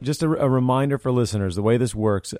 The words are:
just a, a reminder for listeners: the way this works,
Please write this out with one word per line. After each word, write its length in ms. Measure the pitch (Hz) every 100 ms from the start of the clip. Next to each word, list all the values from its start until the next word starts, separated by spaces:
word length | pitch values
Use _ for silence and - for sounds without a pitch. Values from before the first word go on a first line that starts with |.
just 220 | 127 151
a, 40 | 160 160
a 60 | 139
reminder 480 | 131 127 127 139 139
for 140 | 131
listeners: 440 | 123 117 104 95 87
the 60 |
way 160 | 104 120
this 160 | 120 107
works, 380 | 107 98 - -